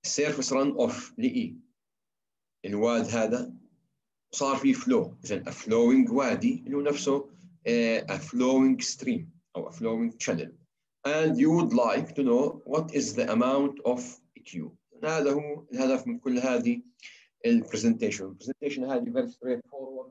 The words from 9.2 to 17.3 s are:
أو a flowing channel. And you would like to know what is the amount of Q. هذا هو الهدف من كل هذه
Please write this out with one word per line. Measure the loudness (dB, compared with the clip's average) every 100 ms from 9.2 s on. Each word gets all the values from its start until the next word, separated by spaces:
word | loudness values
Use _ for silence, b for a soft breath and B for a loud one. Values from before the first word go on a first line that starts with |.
| -6 _ _ -10
أو | -10
a |
flowing | -6 -4 -2 -2 -4 -4
channel. | -4 -4 -12 _ _ _ _ -4
And | 0 2 4
you | 4
would | 4 4
like | 2 2 2 -2 -2
to |
know | 2 4 2 -2 -4
what | -4 -2 -2
is | -2 -2
the | 0
amount | 2 2 2 0 0 -2
of | -2 -4 -16 _ -20
Q. | -14 -10 -10 -14 _ -8
هذا | -4 0 2
هو | 0 -2 -10 -10
الهدف | -2 0 0 -2
من | -6
كل | -2 0
هذه | 2 0 2 -2 -4 _ B B B